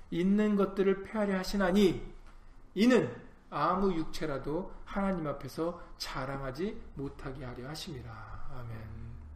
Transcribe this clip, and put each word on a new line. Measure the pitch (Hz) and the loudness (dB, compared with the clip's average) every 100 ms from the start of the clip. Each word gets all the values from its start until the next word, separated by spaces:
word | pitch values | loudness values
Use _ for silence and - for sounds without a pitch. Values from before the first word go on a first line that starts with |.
| - | -4
있는 | 165 185 202 214 202 | 2 4 6 6 4
것들을 | 196 196 196 190 | 4 4 4 2
폐하려 | - 220 208 190 | 0 -2 0 0
하시나니 | 185 202 185 190 196 127 - - - - - - - - | 0 2 4 8 6 6 -4 -12 -18 -18 -18 -20 -6 4
이는 | 233 247 - - - - - | 8 8 6 -2 -14 -20 -6
아무 | 160 156 190 196 | 2 2 4 2
육체라도 | 170 156 - 160 139 127 156 202 - - | 2 0 -2 -2 -2 -2 -4 -4 -10 -6
하나님 | 202 196 185 151 | -2 0 0 -2
앞에서 | 139 131 - 165 175 - - | -4 -6 -4 -4 -4 -10 -10
자랑하지 | - 143 135 139 135 131 196 226 - - | -8 -6 -4 -4 -4 -2 -4 -4 -10 -8
못하게 | 139 - 143 127 127 | -8 -8 -10 -8 -10
하려 | 123 123 | -10 -10
하심이라." | 156 - 139 117 107 104 104 - | -8 -8 -10 -10 -12 -10 -6 -4
아멘. | 131 117 110 110 - - - - | -4 -6 -8 -8 -10 -10 -10 -12